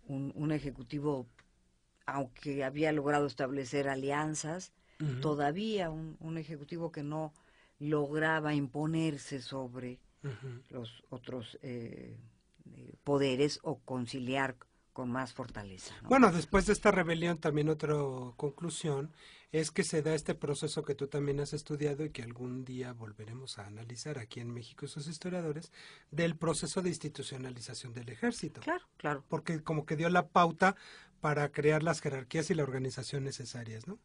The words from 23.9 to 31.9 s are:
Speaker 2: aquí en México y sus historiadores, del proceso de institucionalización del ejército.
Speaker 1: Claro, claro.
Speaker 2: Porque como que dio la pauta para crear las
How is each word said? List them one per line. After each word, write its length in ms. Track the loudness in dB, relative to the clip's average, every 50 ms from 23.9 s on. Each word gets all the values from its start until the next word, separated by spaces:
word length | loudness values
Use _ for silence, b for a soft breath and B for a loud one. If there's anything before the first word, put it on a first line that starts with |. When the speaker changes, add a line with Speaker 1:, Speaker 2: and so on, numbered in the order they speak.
| -10 -10 -8 -6 -6 -6
Speaker 2:
aquí 220 | -8 -8 -8 -8
en 100 | -6 -6 -6
México 320 | -8 -10 -12 -12 -10 -10
y 20 | -8
sus 180 | -8 -8 -8
historiadores, 640 | -8 -8 -6 -6 -4 -2 -2 -2 -2 -2 -4 -6 -12 B B B B B B B B
del 240 | 0 2 2 2 2
proceso 460 | 2 0 0 2 0 -2 -2 -2 0
de 80 | 0 0
institucionalización 1040 | 0 0 -4 -8 -6 -6 -8 -6 -6 -6 -6 -8 -8 -10 -12 -12 -12 -10 -10 -10
del 160 | -10 -10 -10 -10
ejército. 540 | -8 -2 0 0 0 0 -6 -8 -8 -8
Speaker 1:
Claro, 240 | -4 -2 -2 -2 -4 _ _
claro. 260 | _ -2 -2 -2 -2 -2 _
Speaker 2:
Porque 340 | -4 -2 0 -2 -2 -2
como 220 | 0 0 0 0 0
que 120 | 0 0
dio 120 | 2 2 6
la 200 | 6 6 4 6
pauta 480 | _ 6 6 6 6 6 6 6 6 B B B B B B B B _
para 300 | 0 2 2 4 2 2
crear 320 | 0 4 6 6 6 6
las 180 | 4 2